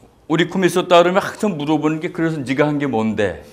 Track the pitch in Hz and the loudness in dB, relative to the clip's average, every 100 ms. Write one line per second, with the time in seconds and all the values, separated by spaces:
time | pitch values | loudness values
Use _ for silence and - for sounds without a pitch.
0 | - _ - 160 175 185 180 180 - 175 | -20 _ -4 -2 0 0 0 0 4 6
1 | 175 190 - - 214 160 143 151 151 156 | 6 2 -2 -4 -4 -4 -2 0 0 -2
2 | 131 - 165 160 123 135 147 147 143 113 | -6 -4 -4 -2 -4 0 0 0 -2 -2
3 | 110 107 101 78 - | -2 0 -2 -4 -14